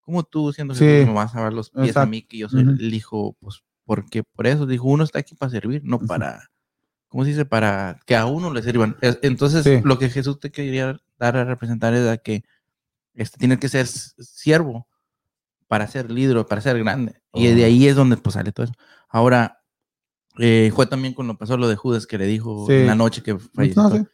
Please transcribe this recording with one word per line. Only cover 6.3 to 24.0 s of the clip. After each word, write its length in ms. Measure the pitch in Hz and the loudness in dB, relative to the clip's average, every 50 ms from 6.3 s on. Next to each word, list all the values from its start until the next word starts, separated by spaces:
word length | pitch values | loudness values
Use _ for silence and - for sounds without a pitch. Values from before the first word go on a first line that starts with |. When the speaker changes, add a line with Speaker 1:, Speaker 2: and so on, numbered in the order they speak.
| 60 55 - _ _ _ _ _ _ _ _ _ _ _ _ _ | -10 -14 -20 _ _ _ _ _ _ _ _ _ _ _ _ _
Speaker 1:
¿cómo 160 | - 127 135 | -6 -4 -4
se 60 | 143 | -2
dice? 140 | 147 151 147 | -2 -4 -4
Para 540 | 139 - 113 110 107 101 98 98 92 85 - _ | -2 0 0 0 0 0 -2 -4 -8 -10 -14 _
que 80 | - 123 | 0 0
a 80 | 113 110 | 0 0
uno 260 | 120 143 165 180 175 | -2 -4 -4 -6 -6
le 100 | 143 120 | -6 -6
sirvan. 340 | 110 120 117 120 113 107 110 - | -6 -2 0 0 0 0 -2 -2
Es, 180 | - 123 123 - | -2 -2 -2 0
entonces, 420 | - 139 127 120 143 143 151 165 147 | 0 -2 0 0 0 0 0 2 4
Speaker 2:
Sí. 160 | 143 139 123 107 | 4 4 4 4
Speaker 1:
lo 140 | 139 131 120 | 2 0 2
que 100 | 135 127 | 0 -4
Jesús 280 | 120 135 127 139 139 143 | -2 -4 -6 -6 -8 -8
te 100 | - 143 | -12 -14
quería 480 | _ - 143 135 131 131 131 131 131 - _ _ _ _ | _ -8 -8 -6 -4 -4 -4 -4 -6 -10 _ _ _ _
dar 180 | 117 120 120 | -2 -2 0
a 80 | 131 123 | 0 -2
representar 480 | 123 127 - - 117 120 113 113 113 117 | -2 -4 -6 -6 -6 -4 -2 0 0 0
es 120 | 123 123 117 | 2 0 0
a 80 | 113 110 | -2 -4
que, 260 | _ - 110 101 - _ _ _ _ _ _ _ _ _ _ _ _ _ _ | _ -6 -6 -6 -6 _ _ _ _ _ _ _ _ _ _ _ _ _ _
este, 220 | 120 113 - _ - | -12 -12 -12 _ -2
tienes 200 | 131 127 131 123 | 0 0 0 0
que 100 | - 135 | -2 -4
ser 140 | - 135 | -2 -2
s-, 300 | 127 120 - - - - _ _ | -4 -4 -6 -14 -16 -16 _ _
siervo 640 | 120 - _ - - 151 156 165 170 143 117 117 123 _ _ _ _ _ _ _ _ _ _ _ _ _ _ _ _ | -20 -20 _ -8 0 0 2 2 0 -4 -8 -12 -14 _ _ _ _ _ _ _ _ _ _ _ _ _ _ _ _
para 200 | _ 110 107 107 104 | _ -4 -4 -4 -4
ser 220 | - 135 127 113 | -8 -10 -10 -8
líder 260 | 117 123 135 135 127 113 | -4 -2 0 0 0 0
o 80 | 107 | 0
para 140 | - 104 104 | -2 -6 -4
ser 180 | 107 139 127 117 | -2 -4 -2 -2
grande. 420 | 110 110 113 135 123 110 - _ _ _ _ | -2 -4 -4 -4 -6 -8 -10 _ _ _ _
Y 140 | 120 117 120 | 0 2 4
de 140 | 117 117 117 | 4 6 6
Speaker 2:
Oh. 20 | |
Speaker 1:
ahí 200 | 113 117 123 135 139 | 6 6 6 6 6
es 80 | 139 | 6
donde, 200 | 135 135 127 120 | 4 4 4 2
pues, 180 | 113 _ 107 98 | 2 _ -4 -4
sale 180 | 107 101 104 | -4 -6 -6
todo 120 | 104 - 120 | -6 -6 -8
eso. 100 | 117 120 _ _ _ _ _ _ _ | -8 -8 _ _ _ _ _ _ _
Ahora, 500 | - 113 117 127 123 123 117 104 - _ _ _ _ _ _ _ _ _ _ _ _ _ _ _ _ - | 0 2 4 4 4 4 2 0 -6 _ _ _ _ _ _ _ _ _ _ _ _ _ _ _ _ 0
eh, 320 | 117 117 113 113 110 110 104 | 2 4 6 6 4 4 4
fue 120 | - - | 2 0
también 280 | - 147 131 131 131 123 | 0 0 -6 -6 -8 -8
cuando 220 | - 131 117 110 | -8 -8 -8 -8
pasó 200 | - 107 104 131 | -10 -6 -6 -2
lo 120 | 123 123 117 | -2 0 0
de 80 | 107 | -2
Judas 300 | 101 - 131 120 113 107 | -2 -2 -4 -4 -4 -4
que 100 | - - 101 | -6 -6 -4
le 80 | 95 | -2
dijo 400 | 98 107 110 113 117 107 104 104 | -2 -2 -2 -4 -8 -10 -8 0
Speaker 2:
Sí. 80 | - 139 | 2 4
Speaker 1:
en 120 | 131 131 | 4 4
la 80 | 123 107 | 4 4
noche 280 | 110 113 113 - - | 2 2 0 -2 -4
que 160 | - - 104 95 | -8 -6 -8 -8
falleció. 440 | - - _ - 104 - 185 202 | -8 -14 _ -2 -2 2 4 4
Speaker 2:
No, 80 | 214 208 | 4 4
sí. 160 | 202 214 | 4 2